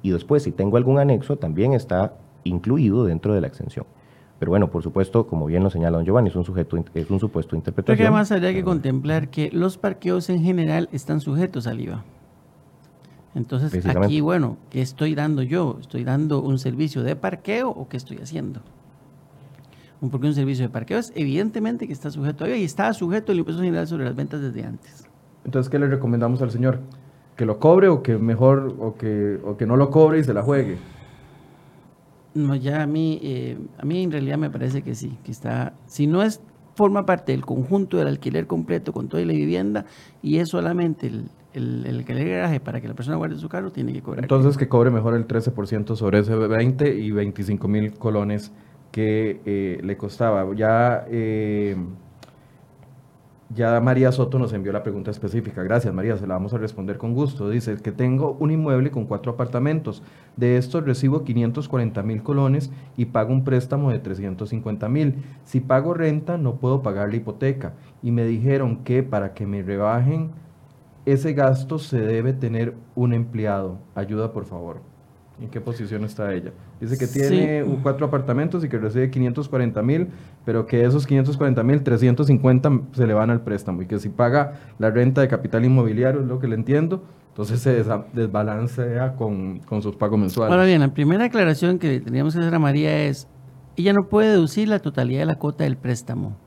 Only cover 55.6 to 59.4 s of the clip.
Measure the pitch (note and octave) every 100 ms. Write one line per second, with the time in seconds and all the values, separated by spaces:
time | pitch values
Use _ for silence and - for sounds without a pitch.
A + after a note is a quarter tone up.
55.6 | F#2 A#2+ B2+ F#2 G#2 G#2 G2 F#2 G2 A#2
56.6 | G#2+ G#2 F#2+ G2+ A#2 B2 C#3+ C3+ G2+ A#2
57.6 | A2+ G#2 A2+ - B2+ C3 D3+ C3+ D3+ D#3+
58.6 | D#3 C3 C3 B2+ G#2+ G2+ B2 A#2